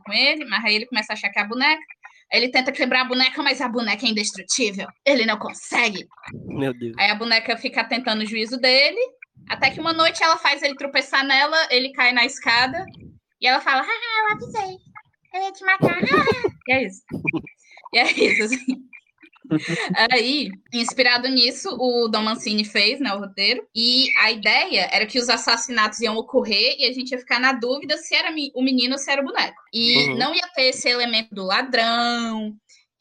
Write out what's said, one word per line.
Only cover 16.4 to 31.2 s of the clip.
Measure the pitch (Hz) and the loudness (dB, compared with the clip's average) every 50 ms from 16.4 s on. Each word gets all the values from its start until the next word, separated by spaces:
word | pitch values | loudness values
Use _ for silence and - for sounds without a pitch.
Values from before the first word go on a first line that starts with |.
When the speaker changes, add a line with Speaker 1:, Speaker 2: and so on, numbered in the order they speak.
| 466 359 - - - | -2 -4 -6 -6 -2
Speaker 1:
E | 247 254 | 0 0
é | 269 247 | 0 0
isso. | - 294 - _ - - - - 151 165 156 - - - _ _ _ - - - - - | -2 -6 -12 _ -12 -10 -6 -4 -4 -4 -4 -8 -12 -18 _ _ _ -20 -20 -10 0 2
E | |
é | 233 320 - | 2 2 2
isso, | - - - - - 226 214 | 2 4 2 4 4 2 0
assim. | 220 262 254 - 262 - - - - - - _ _ _ _ - - _ _ - - 156 151 - 165 165 453 415 349 180 202 220 226 | 0 -2 -2 -2 -4 -6 -6 -8 -16 -20 -20 _ _ _ _ -20 -20 _ _ -4 -2 -2 -2 0 -2 -4 -4 -2 -2 2 2 2 4
Aí, | 254 233 226 254 294 294 226 190 190 - _ _ | 4 2 2 2 0 -2 -4 -6 -8 -14 _ _
inspirado | 247 233 233 - - 262 247 247 247 240 247 | -4 -4 -4 0 0 2 4 4 2 2 0
nisso, | 262 262 254 233 254 - - - 392 254 220 | 0 2 2 2 2 0 -4 -6 -8 -4 0
o | 254 247 240 240 233 | 0 2 2 2 2
Dom | 220 220 214 | 2 0 0
Mancini | 214 214 226 233 - - 214 208 208 | 0 -2 -2 -2 -4 -2 -2 -2 -2
fez, | 208 - 214 202 220 277 269 | -2 0 2 2 2 2 0
né, | 269 208 196 | -2 -2 -2
o | 202 | -4
roteiro, | 196 190 - 196 196 208 254 - - _ - | -6 -8 -4 0 0 0 0 -2 -4 _ -4
e | 226 233 247 247 262 262 - - - | -2 0 2 2 2 2 2 2 2
a | 208 220 | 2 2
ideia | 226 214 196 214 233 277 339 370 - 196 180 - | 0 0 0 2 2 2 2 0 0 0 0 0
era | - 202 214 | 0 0 -2
que | 214 - | 0 -2
os | 247 240 | -2 0
assassinatos | 240 233 240 - 247 233 233 - 262 240 220 214 214 214 220 | 0 0 0 0 0 -2 -2 -2 -2 0 0 0 0 0 -2
iam | 233 214 220 | -2 -2 -2
ocorrer | 226 233 - 269 247 202 220 202 202 226 269 285 | -4 -4 0 0 0 2 2 2 2 2 2 2
e | - 247 | 0 0
a | 240 254 | -2 -2
gente | 262 247 254 | -4 -6 -6
ia | 254 | -8
ficar | 254 - - 247 247 | -6 -2 -2 0 2
na | 262 269 262 | 2 2 2
dúvida | 220 233 247 269 294 - 285 302 | 0 -2 -2 -4 -4 -4 -6 -6
se | 311 - - 311 | -6 -4 -2 0
era | 311 349 339 | 0 0 0
mi-, | 311 302 285 277 - | -4 -4 -6 -4 -2
o | 254 | 0
menino | 262 269 254 247 240 254 269 | 2 2 2 2 2 0 -2
ou | 277 | -2
se | - 302 | -2 -2
era | 277 277 269 | 0 0 -2
o | |
boneco. | - 494 - 214 - - - - _ - | -2 -2 -2 -2 -2 -6 -12 -16 _ -4
E | 233 233 233 247 - - 269 | -2 2 4 4 4 4 2
Speaker 2:
Uhum. | 262 | 0
Speaker 1:
não | 240 262 302 339 | 0 0 0 -2
ia | 359 349 - - | -2 -4 -4 -2
ter | 277 262 | 0 0
esse | 254 262 - - | 0 0 0 -2
elemento | 247 247 247 240 240 220 220 | 0 0 0 0 0 -2 -2